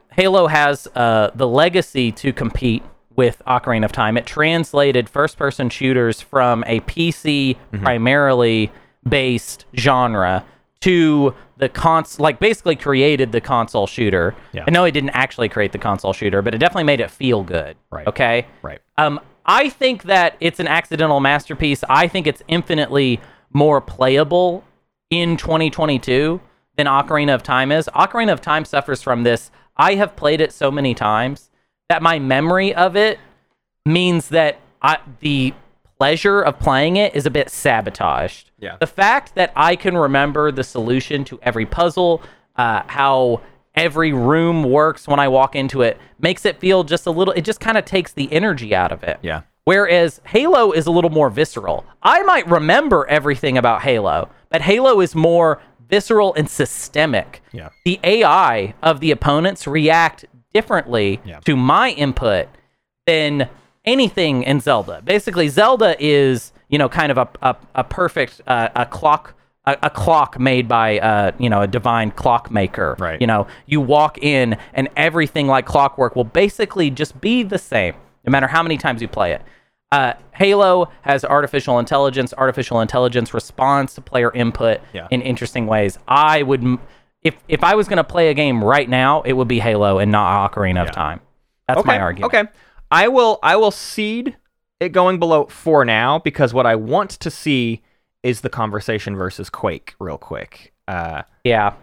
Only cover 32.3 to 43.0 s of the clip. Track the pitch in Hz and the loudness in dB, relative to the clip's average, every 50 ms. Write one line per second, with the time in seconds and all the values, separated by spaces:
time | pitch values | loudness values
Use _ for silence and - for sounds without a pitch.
32.3 | 131 139 156 165 180 190 190 202 - 170 180 190 170 208 214 220 - - - _ | 0 0 0 0 0 0 0 0 0 0 0 0 2 2 0 0 -2 -4 -12 _
33.3 | _ _ _ _ _ _ _ _ _ _ - 151 165 175 180 180 170 165 - - | _ _ _ _ _ _ _ _ _ _ -2 0 0 2 2 2 0 -2 -2 -2
34.3 | 147 165 156 147 143 - _ _ _ - - 147 156 - - 139 123 - 151 151 | 0 0 0 0 -2 -6 _ _ _ -2 0 0 0 0 -4 -14 -14 -6 -4 -2
35.3 | 143 135 131 135 - - - _ _ _ _ _ _ - 135 143 165 160 - 202 | 0 0 -2 -2 -4 -8 -18 _ _ _ _ _ _ 0 0 0 2 2 0 0
36.3 | 196 202 170 151 - - - 156 131 135 147 165 180 202 208 - - 147 139 156 | 2 2 0 0 -2 -2 0 0 2 2 2 2 2 0 0 0 0 -2 -4 -2
37.3 | 131 147 135 - - - - 143 117 110 101 107 - - 98 80 67 64 78 92 | -2 -2 -4 -4 -6 -4 0 0 0 0 0 -4 -6 -4 -2 -2 -2 -2 -4 -6
38.3 | - - - _ _ - 101 87 87 92 165 - - 185 196 214 254 277 - - | -8 -12 -20 _ _ -16 -16 -12 -6 -6 -6 -4 -2 0 2 2 2 0 -2 -4
39.3 | - 190 180 - - 139 156 170 180 180 - 190 175 170 151 135 139 139 143 147 | -2 -2 -2 0 2 2 2 2 2 0 -2 -2 0 0 0 2 2 0 0 0
40.3 | 143 151 151 151 135 135 127 - - 123 110 120 127 131 - - 147 139 131 - | 0 -2 -2 -2 -2 -4 -6 -6 -6 -6 -2 -2 -2 -2 -2 -4 -6 -6 -6 -8
41.3 | 127 - - 127 113 113 - - - 170 175 175 - 185 180 170 165 160 - - | -10 -8 -6 -4 -4 -4 -4 -4 -2 0 0 0 0 0 0 0 0 -2 -4 -12
42.3 | - _ _ _ _ - 123 113 110 101 - - - 143 | -20 _ _ _ _ -2 -2 0 0 -2 -4 -6 -4 -2